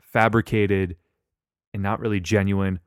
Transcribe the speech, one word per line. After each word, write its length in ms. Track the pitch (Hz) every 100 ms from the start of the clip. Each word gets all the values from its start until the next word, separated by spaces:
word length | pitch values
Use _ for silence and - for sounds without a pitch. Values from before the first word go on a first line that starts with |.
fabricated 960 | _ 117 113 113 - 113 101 98 92 90 _ _ _ _ _ _ _
and 100 | 104
not 160 | 98 110
really 200 | 117 104
genuine 600 | 87 107 98 98 95 92